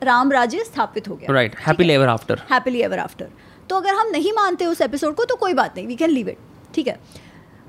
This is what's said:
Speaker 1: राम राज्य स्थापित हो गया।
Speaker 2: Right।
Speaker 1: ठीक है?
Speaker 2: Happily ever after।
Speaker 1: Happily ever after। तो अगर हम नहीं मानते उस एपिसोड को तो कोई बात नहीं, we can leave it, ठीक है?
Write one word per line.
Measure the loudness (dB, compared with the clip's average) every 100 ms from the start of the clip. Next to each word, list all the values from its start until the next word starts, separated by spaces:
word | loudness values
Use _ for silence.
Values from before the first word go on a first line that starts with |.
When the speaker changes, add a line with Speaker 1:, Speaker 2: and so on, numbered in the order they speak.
Speaker 1:
राम | 2 4 4
राज्य | 4 2 -2
स्थापित | -6 -4 -4 -6 -10
हो | -8
गया। | 0
Speaker 2:
Right। | 2 2
Speaker 1:
ठीक | 0
है? | 0
Speaker 2:
Happily | 2 4 4
ever | 4 2
after। | -2 -4 0
Speaker 1:
Happily | 0 0 -2 -2
ever | -2 -8
after। | -10 -16 -18 -20 -18 -6
तो | -2
अगर | 0
हम | 0 0
नहीं | 0 0
मानते | 0 0 0 -2
उस | 0
एपिसोड | -2 -2 -4
को | -2
तो | -2 0
कोई | 0
बात | 0 0 -4
नहीं, | -8
we | -2
can | 0
leave | 0 -2
it, | -8 -14 -20 -12
ठीक | -6 -6
है? | -6 -12 -20 -20 -20 -20 -20